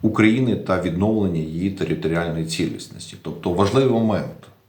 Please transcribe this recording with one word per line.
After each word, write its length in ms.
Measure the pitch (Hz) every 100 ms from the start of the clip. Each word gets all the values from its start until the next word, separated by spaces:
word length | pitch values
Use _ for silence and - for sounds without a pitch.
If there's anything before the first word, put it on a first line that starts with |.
України 540 | 110 107 110 120 127 95
та 240 | - 90
відновлення 600 | 85 82 104 110 98 85
її 300 | 78 82 95
територіальної 760 | 95 80 80 80 85 85 80 80
цілісності. 720 | - 64 57 - - - -
Тобто 280 | 85 - 95
важливий 420 | 87 98 127 135
момент. 540 | 117 110 92 76 - - _